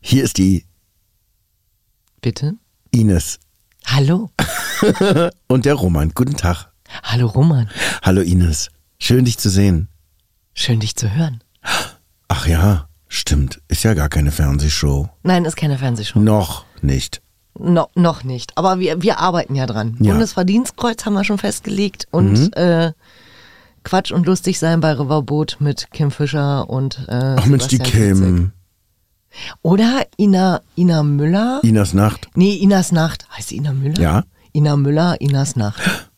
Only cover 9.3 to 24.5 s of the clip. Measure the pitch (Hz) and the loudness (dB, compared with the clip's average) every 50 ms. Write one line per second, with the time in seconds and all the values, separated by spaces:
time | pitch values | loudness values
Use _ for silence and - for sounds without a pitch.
9.3 | 113 - - 104 92 98 98 98 90 78 90 - _ _ _ _ _ _ _ _ | 0 0 -2 0 2 2 2 2 2 0 -2 -4 _ _ _ _ _ _ _ _
10.3 | _ _ _ _ _ - - - 120 110 104 104 - - - 110 98 143 165 156 | _ _ _ _ _ -8 -4 -2 -2 -2 -2 -4 -6 -4 -4 -2 -2 -2 -2 -2
11.3 | 127 117 _ _ _ _ _ - - - - - - _ _ _ _ _ _ _ | -4 -10 _ _ _ _ _ -6 -6 -6 -6 -8 -14 _ _ _ _ _ _ _
12.3 | - 67 65 73 82 82 82 104 101 85 73 - _ _ _ _ - - - - | -6 -4 0 0 2 4 4 4 2 0 -2 -8 _ _ _ _ -10 -8 -4 -2
13.3 | 76 71 69 64 - - _ _ - - - 113 110 80 73 71 - 78 73 73 | 0 0 0 -2 -6 -12 _ _ -6 0 0 0 0 2 -2 -2 0 0 0 0
14.3 | 73 - 80 71 69 71 73 76 73 - - 73 69 71 71 - - _ _ 190 | 0 0 0 0 2 0 0 0 0 0 0 0 0 0 -2 -6 -10 _ _ 0
15.3 | 185 175 175 156 165 - - 151 143 127 135 131 120 110 104 - - 110 104 110 | 0 0 0 -2 -4 -4 -2 -2 -2 -2 -2 -4 -4 -4 -6 -2 0 2 4 4
16.3 | 107 107 95 - - - - _ _ - - 71 67 131 - - - - _ _ | 4 2 0 -2 -6 -12 -14 _ _ -4 -2 0 0 0 -4 -6 -12 -16 _ _
17.3 | _ _ _ _ _ - - 175 175 165 151 - _ 180 175 170 160 - - 131 | _ _ _ _ _ -8 -2 0 2 2 0 -2 _ 0 0 0 0 -2 -8 -10
18.3 | 127 123 - - - - 170 190 185 185 185 165 156 180 170 214 190 - - 185 | -10 -10 -12 -10 -2 0 2 2 2 0 -2 -2 -2 0 0 -2 0 2 0 0
19.3 | 175 175 - - 139 135 131 120 110 110 107 113 113 123 120 107 95 220 226 - | 0 0 -2 -2 -2 -4 -2 -2 -2 -4 -4 -4 -2 0 2 2 4 2 0 0
20.3 | - - - 185 202 226 254 - - - - 240 220 226 - 220 208 196 202 208 | 0 -2 0 2 2 0 0 -2 -8 -4 -4 -4 -4 -4 -4 -4 -2 -2 -2 -2
21.3 | 208 196 - 208 214 - - - - 196 202 196 - - - _ - 165 101 98 | -4 -4 -4 -6 -6 -8 -10 -8 -4 -4 -4 -4 -4 -10 -14 _ 0 2 2 4
22.3 | 101 110 143 196 - - 175 180 170 165 165 165 160 _ _ _ _ - - - | 4 2 2 2 0 0 0 2 2 2 0 -2 -4 _ _ _ _ -20 -20 -20
23.3 | - - - - - - _ _ _ _ _ - - 185 196 - - 165 175 185 | -20 -20 -20 -20 -20 -20 _ _ _ _ _ -2 -2 -2 -2 0 -2 -2 0 0
24.3 | 185 180 - 196 | 0 0 -2 -4